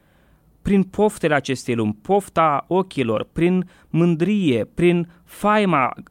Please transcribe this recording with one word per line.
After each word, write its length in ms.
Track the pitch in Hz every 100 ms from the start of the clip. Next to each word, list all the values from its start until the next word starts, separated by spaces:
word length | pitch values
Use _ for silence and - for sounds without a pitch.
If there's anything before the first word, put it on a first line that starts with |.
| _ _ _ _ _ _
prin 200 | - 196
poftele 520 | 190 - 208 208 165
acestei 400 | 147 139 131 -
lumi, 220 | 117 107 107
pofta 600 | - 196 196 - 160 143 -
ochilor, 600 | 180 185 - 117 110 -
prin 360 | - 170 185 180 - _
mândrie, 760 | 156 175 165 180 208 175 117
prin 440 | 101 - 175 175 170 _
faima 680 | _ - 202 214 202 151 127 - -